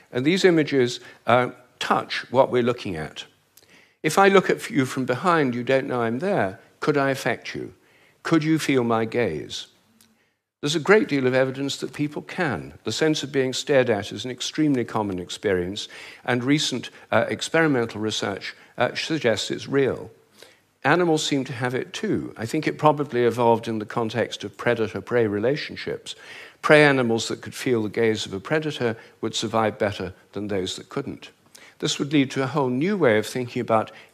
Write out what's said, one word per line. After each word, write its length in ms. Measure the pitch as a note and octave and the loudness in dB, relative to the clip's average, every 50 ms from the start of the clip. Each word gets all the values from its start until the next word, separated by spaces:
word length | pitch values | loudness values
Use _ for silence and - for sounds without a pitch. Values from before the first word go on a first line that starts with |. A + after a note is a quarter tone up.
| - - - | -16 -8 -4
and 120 | B2+ C3 | -2 0
these 200 | D3+ F3+ F#3+ G3 | 2 2 4 4
images, 560 | F#3 E3+ D#3+ D3 D3 C#3+ C3+ B2 A#2+ - - - - - - - | 6 6 6 2 2 2 2 2 2 0 -6 -14 -18 -20 -8 0
uh, 240 | - A#2 B2+ B2 B2 - - - _ _ - - | 2 4 4 4 0 -4 -12 -20 _ _ -6 -2
touch 420 | - G#3 B2 - - - - - - | 0 0 0 0 -4 -8 -8 -8 -2
what 180 | A#2 B2+ C3+ - | 4 4 4 4
we're 140 | - B2 A#2+ | 4 2 2
looking 320 | A#2+ A#2 - - G#2+ F2 | 2 0 -2 -4 -8 -8
at. 300 | D#2+ D#2 - - - - - _ _ _ _ _ - _ _ - - _ _ _ _ - | -6 -8 -10 -12 -16 -18 -20 _ _ _ _ _ -20 _ _ -20 -20 _ _ _ _ -4
If 120 | D#3+ - | 0 4
I 120 | G3+ G3 G3 | 6 6 8
look 200 | G3 F#3+ F#3 - | 8 6 4 4
at 220 | - - - - | 0 -2 -2 -4
you 160 | - D3 C3 | 0 0 0
from 180 | A#2+ - C3+ B2+ | 0 -2 -4 -2
behind, 480 | B2+ B2 B2 D#3 F#3 E3+ D#3+ C#3+ B2+ A#2+ | -2 -2 0 2 2 4 4 2 2 0
you 120 | B2 A#2+ | -2 0
don't 240 | B2+ C3+ C3+ C3 C3+ | 2 2 2 2 0
know 140 | B2+ B2 A#2 | -2 -2 -2
I'm 180 | A2+ A#2 B2+ | -2 -2 -2
there. 400 | F3 G3 G3 D3 G#2+ F#2+ F#2 - - _ _ - | -2 -2 0 0 0 -2 -4 -8 -18 _ _ -6
Could 180 | - D#3 D3 | -2 0 0
I 140 | C#3+ C#3 C3+ | 2 2 0
affect 460 | C3 B2+ - B2+ A2+ - - - - | -2 -2 -2 -4 -4 -4 -6 -12 -10
you? 180 | C2+ B1 - - _ _ _ _ _ _ _ _ _ - | -10 -10 -10 -14 _ _ _ _ _ _ _ _ _ -2
Could 220 | - E3 E3 D3+ | 2 2 2 4
you 160 | D#3 D#3+ D3+ | 4 0 0
feel 240 | - - C#3 B2+ A#2+ | 2 2 2 2 2
my 200 | A#2 A2+ A2 A2+ | 2 2 0 0
gaze? 640 | A2 - A#2+ A#2 F#2+ D#2 D2 - - - - - - _ _ _ _ _ _ _ _ _ _ _ _ _ _ _ _ _ - | 0 0 0 0 0 -2 -6 -8 -10 -10 -12 -12 -14 _ _ _ _ _ _ _ _ _ _ _ _ _ _ _ _ _ -8
There's 160 | - D3 D3+ | -6 -2 -2
a 40 | E3+ | 0
great 280 | C3+ - G3+ A3 - - | 4 6 6 6 6 2
deal 180 | D3 C#3 B2+ | 0 2 2
of 80 | B2+ B2+ | 2 4
evidence 440 | C3 C3+ C3 B2+ C3+ C#3 C#3 - - | 2 2 2 0 -4 -6 -6 -6 -6
that 140 | - C3 - | -8 -10 -6
people 300 | - D3 D3 - - - | -4 -4 -4 -4 -8 -12
can. 520 | - - - F3+ D3 A2 D#2 C2 C#2 - - - | -10 -6 -4 -4 -2 -2 -4 -6 -10 -14 -12 -8
The 80 | A2+ A2 | -6 -2
sense 320 | - D#3+ D#3+ D#3 - - | 0 2 2 2 0 -2
of 80 | C3+ C#3+ | -4 -2
being 200 | C#3 C3 C3 B2+ | -2 -2 0 -2
stared 380 | - - - D3 C3 B2+ A#2+ | -4 -2 2 4 4 4 4
at 220 | A2 G2+ G2 - F#2 | 2 -2 -2 -6 -10
is 120 | G2 - | -10 -10
an 60 | - | -10
extremely 540 | B2 - - - - - D#3 D3+ C#3 B2 A#2 | -10 -8 -8 -6 -2 0 2 2 2 2 0
common 340 | A#2 - A2+ G#2+ G2+ F#2+ F2+ | -2 -2 -2 -2 -2 -4 -6
experience, 720 | F2 - - - - G#2 F#2+ F2+ F2 F2+ G2+ G#2+ - - - - - - - - - | -6 -8 -10 -4 0 0 0 2 0 -2 -4 -8 -10 -12 -14 -18 -18 -18 -20 -12 -4
and 200 | B2+ B2 B2 A#2 | -2 -2 -2 0
recent, 460 | C3 D3 D3+ - - C3 A#2 - - - - - - | 0 0 0 0 -2 -4 -6 -8 -10 -16 -14 -6 0
uh, 140 | G#2+ A2 - - | 0 2 2 0
experimental 720 | G#2+ G#2 - - - D#3+ E3 D#3 C#3 B2 A#2 A2+ - G#2 | -2 -6 -6 -2 0 2 4 4 4 2 0 -2 -4 -6
research, 540 | G#2+ G#2+ G#2 - A#2 G#2+ G2 - - - - - - - - - | -4 -4 -4 -4 -4 -4 -6 -6 -8 -12 -14 -16 -20 -12 -4 -2
uh, 160 | A#2+ B2+ - | -2 -2 -2
suggests 560 | - - - D#3+ D3 C3 A#2+ G#2+ G2+ - - | -4 -4 -4 -4 0 2 0 0 0 -2 -4
it's 160 | C3 - - | -6 -6 -6
real. 420 | - C3+ C#3 C3+ A#2 D#2+ - - - - _ _ _ _ - - - _ _ _ _ _ _ - | -2 0 2 2 2 0 -4 -8 -14 -18 _ _ _ _ -20 -20 -20 _ _ _ _ _ _ 0
Animals 420 | C3 D3+ F3 F3+ E3+ D#3 D#3 - | 2 4 4 4 4 2 2 2
seem 160 | - D3+ C3+ B2+ | 0 0 0 -2
to 60 | - C3+ | -2 -6
have 220 | A2+ B2+ B2 B2+ | -4 -4 -2 -2
it 180 | B2 - - - | -2 -4 -6 -8
too. 400 | - - G#3 C#3+ E2+ C2+ - - | -6 -4 -2 -2 -2 -2 -6 -8
I 100 | - G#2+ | -8 -8
think 220 | A2 - D#3 D3 D#3 | -4 -4 -2 -2 -2
it 100 | D3 - | -2 4
probably 460 | D3+ D3+ D3 C#3+ C#3+ C3 A#2+ A#2+ A#2+ | 4 4 4 4 0 -2 0 2 2
evolved 420 | A#2 G#2+ B2 A#2+ A#2 A#2 A2+ A2+ | 2 2 4 4 4 4 4 2
in 140 | A2+ A2 G#2+ | -4 -6 -6
the 60 | G#2+ | -8
context 580 | - - A#2+ A#2 A2 G#2+ A2+ G#2 - - - - | -6 -4 -4 -4 -2 -2 -2 -2 -2 -4 -10 -10
of 120 | G#2 - | -12 -10
predator-prey 680 | - - B2 A#2+ A2+ A2 G2 - G2+ F#2+ - A#2 B2 A#2 | -4 -2 -2 0 0 -2 -4 -4 -8 -6 -2 0 0 2
relationships. 880 | G#2+ G2+ G#2 G#2+ B2 D3 D3 - - - - - - - - - - - - - - - - - - - _ | 2 0 0 0 -2 -2 -2 -6 -10 -12 -10 -8 -8 -8 -8 -10 -14 -16 -16 -16 -20 -20 -20 -20 -20 -16 _
Prey 240 | - - D#3 D3+ D3+ | 4 6 8 8 8
animals 420 | C#3+ C#3 C3 B2 A2+ A2+ A2+ - | 8 6 4 2 2 2 0 0
that 140 | - - - | -4 -6 -8
could 140 | - G#2+ - | -8 -12 -10
feel 280 | - - C#3 B2 A2+ G#2+ | -6 -2 0 0 0 0
the 60 | G#2 | -2
gaze 360 | F2+ A#2 A#2 A2 A2 G#2+ - | 0 0 2 2 2 0 -4
of 80 | - - | -6 -8
a 60 | G2 | -8
predator 580 | - - D3+ D#3+ D#3 D#3 C#3+ - B2+ A#2 G#2+ - - - - - | -6 -2 -2 -2 -2 -4 -4 -2 -2 -2 -2 -4 -10 -20 -14 -8
would 140 | - A2+ A2+ | -8 -6 -6
survive 460 | - - A2+ A2 A2+ A2+ G#2+ G2+ - | -4 -4 -2 0 2 2 2 0 0
better 340 | A2 G2+ G2 - F#2+ F2+ F#2+ _ _ _ | -2 -2 -2 -4 -10 -10 -12 _ _ _
than 160 | - G2 G2+ | -10 -10 -6
those 300 | G2+ G#2 F#2+ F#2 F#2 - | -4 -4 -4 -4 -4 -6
that 120 | - - - | -10 -12 -10
couldn't. 420 | - - - G2+ D#2+ - - - _ _ _ _ _ - - - - - - | -8 -8 -8 -8 -10 -14 -16 -20 _ _ _ _ _ -20 -20 -20 -14 -6 -4
This 160 | - - - | -4 -4 -4
would 140 | D#3 C#3 D3+ | -4 0 2
lead 180 | D3 C3+ B2+ | 2 2 2
to 140 | - C3+ C3+ | 0 -4 -4
a 20 | |
whole 220 | C3 C3 D#3 C#3 B2+ | -2 -2 -2 0 0
new 280 | B2 B2+ D3+ F#3+ G#3+ | 0 0 0 0 0
way 220 | F#3+ D#3+ B2 G#2+ A2 | 2 4 4 4 4
of 80 | G#2 | 0
thinking 340 | - - B2+ B2 A#2 - B2 | -2 -4 -6 -6 -6 -4 -6
about 300 | A2+ - A2+ A2 G#2+ - - - - - | -2 0 0 0 0 -2 -10 -20 -20 -10